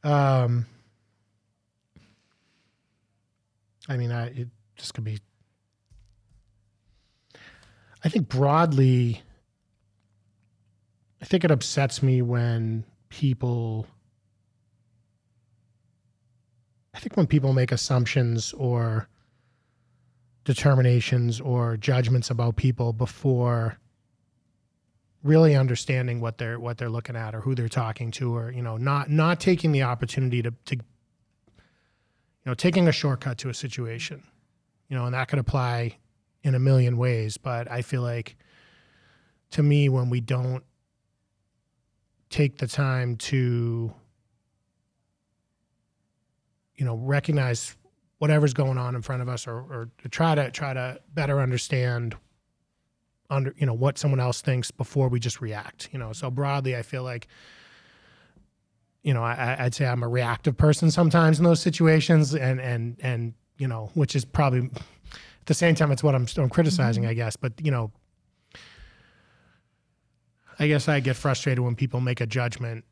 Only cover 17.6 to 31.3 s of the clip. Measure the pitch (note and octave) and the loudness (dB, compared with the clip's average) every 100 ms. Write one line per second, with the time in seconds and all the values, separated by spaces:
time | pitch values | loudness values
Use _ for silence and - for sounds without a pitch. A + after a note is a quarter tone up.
17.6 | B2+ B2+ - B2+ A#2+ C#3 A#2+ A#2 - - | 2 0 0 0 2 0 0 0 -4 -4
18.6 | C3 A#2+ A#2 A2+ - _ _ _ _ _ | -2 0 0 -2 -6 _ _ _ _ _
19.6 | _ _ _ _ _ _ _ _ - C3 | _ _ _ _ _ _ _ _ -4 0
20.6 | C#3+ C3 B2+ B2 - B2+ A#2+ A#2 C3 B2 | 4 4 4 4 2 0 0 -2 -2 -2
21.6 | A#2 A2+ G#2 B2+ A#2 B2+ A2 A#2 A#2+ A2+ | 0 -2 0 0 2 0 0 -2 -2 0
22.6 | C3 A#2+ A#2 A2 B2+ - C#3 B2 B2 A#2+ | 0 0 -2 -2 -4 -2 0 2 2 0
23.6 | A2+ - _ _ _ _ _ _ _ _ | -2 -6 _ _ _ _ _ _ _ _
24.6 | _ _ _ _ _ _ D3 D#3+ D#3+ C#3 | _ _ _ _ _ _ 4 6 8 6
25.6 | C3 A#2+ - C3 B2 A#2+ A#2 A2 A#2 A#2 | 4 0 -2 -2 -2 -2 -4 -6 -8 -6
26.6 | A#2+ A#2 A#2+ A2+ A2+ A#2 A2 A2 C3+ B2 | -8 -6 -6 -6 -8 -8 -8 -6 -4 -2
27.6 | A#2 - A2+ A2 A#2 - B2 A#2 A#2 B2+ | -2 -2 -4 -4 -8 -6 -4 -4 -6 -6
28.6 | A#2+ A2 C3 C#3+ C#3+ D3+ D#3+ E3+ - F3+ | -6 -4 -2 -2 0 2 2 2 2 2
29.6 | E3 C#3+ C3 A#2+ A#2+ - C3 B2 A#2 A#2 | 2 2 0 -2 -4 -2 0 0 -4 -8
30.6 | - C3 - _ _ _ _ | -8 -8 -8 _ _ _ _